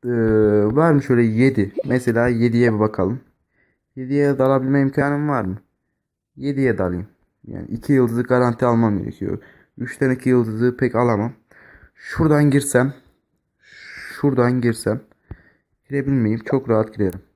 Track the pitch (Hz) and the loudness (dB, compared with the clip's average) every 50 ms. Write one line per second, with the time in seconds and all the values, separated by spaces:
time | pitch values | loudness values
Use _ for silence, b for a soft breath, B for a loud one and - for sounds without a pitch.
0 | - 123 120 117 113 110 110 107 107 104 104 104 104 107 113 143 160 160 151 143 | -4 -2 -2 0 2 2 4 4 4 4 4 4 2 2 2 2 2 4 2 2
1 | 135 - 127 120 120 113 110 110 127 135 135 120 101 95 - - - 120 117 127 | 2 2 2 2 2 2 2 2 2 2 2 0 -4 -2 -4 -8 -4 -2 -2 -2
2 | 123 - 113 117 117 123 120 113 117 123 113 117 123 120 110 104 107 107 107 - | 0 0 0 0 0 0 0 0 0 0 2 2 2 2 2 2 0 0 0 -2
3 | 92 95 117 135 - _ _ _ _ _ _ _ _ _ _ _ _ _ _ 131 | -2 -2 -2 -4 -10 _ _ _ _ _ _ _ _ _ _ _ _ _ _ -14
4 | 131 127 139 143 143 143 143 135 131 131 135 135 131 131 139 143 139 135 135 - | -8 -4 -2 0 2 0 2 2 2 2 2 2 2 2 2 2 2 0 0 0
5 | 139 143 143 143 147 151 143 127 104 92 95 104 _ _ _ _ _ _ _ _ | -2 0 -2 -2 -2 -2 -2 -2 -4 -4 -8 -10 _ _ _ _ _ _ _ _
6 | _ _ _ _ _ _ _ - 131 143 143 135 135 127 110 92 98 90 90 87 | _ _ _ _ _ _ _ -10 -8 -6 -2 0 0 0 0 0 -2 -4 -4 -6
7 | 95 110 _ _ _ _ _ _ _ - - - - - - 117 - - 147 131 | -8 -10 _ _ _ _ _ _ _ -14 -14 -12 -10 -10 -10 -12 -2 0 2 2
8 | 127 117 117 120 123 - 127 123 123 120 120 117 131 120 117 117 117 113 104 95 | 2 2 0 -4 -2 0 0 2 2 0 0 0 0 0 2 2 2 2 0 -2
9 | - - - - 98 - - - b b b b b b b - 117 117 - - | -4 -6 -10 -8 -8 -8 -8 -8 b b b b b b b -12 -12 -12 -6 -4
10 | 143 131 131 127 - 131 127 123 120 110 107 110 120 123 120 - 131 123 120 113 | -2 -2 -2 -2 0 0 2 2 0 0 -2 -2 -2 -2 0 0 -2 -2 0 2
11 | 123 123 117 101 107 120 135 _ _ b b b b b b b b b b _ | 2 2 2 0 -2 -4 -6 _ _ b b b b b b b b b b _
12 | - - - - 165 156 151 147 147 147 135 143 139 - - 123 123 139 143 - | -18 -14 -4 -2 2 2 4 4 4 4 4 2 0 2 2 2 2 2 -2 -8
13 | _ _ _ _ _ _ _ _ _ _ _ _ _ _ - - - - - - | _ _ _ _ _ _ _ _ _ _ _ _ _ _ -20 -20 -20 -20 -18 -18
14 | - - - - - 143 135 123 120 120 123 127 117 120 113 113 - 110 107 - | -18 -18 -12 -2 -2 0 2 2 2 2 2 0 0 0 -2 -2 -2 -4 -4 -4
15 | - _ b b b b b b b b b b b b b _ _ _ 139 143 | -8 _ b b b b b b b b b b b b b _ _ _ -6 -6
16 | 131 139 139 131 113 107 110 113 - - - 131 - - 113 107 110 110 - - | -2 0 0 0 0 0 -2 -4 -4 -2 -4 -4 0 0 0 0 0 -2 -2 -2
17 | 104 95 87 92 - _ _ | -2 -2 -2 -6 -16 _ _